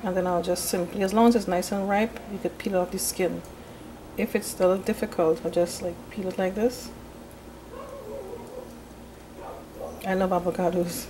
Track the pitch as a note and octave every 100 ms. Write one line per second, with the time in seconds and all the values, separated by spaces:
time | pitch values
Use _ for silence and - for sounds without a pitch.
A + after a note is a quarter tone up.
0 | G#3+ F#3 F#3 F3 E3+ F3+ - G3 F3 G3+
1 | F#3+ G#3 A#3 A#3+ G3 F3+ F3+ G3+ G3 G3+
2 | A3+ - - G3+ F3+ - - F#3+ F3+ F#3
3 | - - F3+ E3+ - - - - - -
4 | - - G#3+ G#3+ G#3 - F#3 F#3+ F#3 A3
5 | G#3 - E3 D#3+ E3+ E3+ F3 - F#3 E3+
6 | - - F#3 F#3 F#3 F#3+ A#3 B3 - -
7 | - - - - - - - - - -
8 | - - B2 - A#2+ - - - - -
9 | - - - - - - - - - -
10 | G3 F#3+ F#3+ F3+ F3 E3 F3+ F3+ F3 E3
11 | -